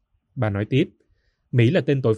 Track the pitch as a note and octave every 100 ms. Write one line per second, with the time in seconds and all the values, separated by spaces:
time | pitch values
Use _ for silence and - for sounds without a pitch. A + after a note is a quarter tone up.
0 | _ _ _ C#3 A2 G2 G#2+ B2+ F#3 _
1 | _ _ _ _ - B2+ A#2 F3+ C#3 C#3
2 | A#2+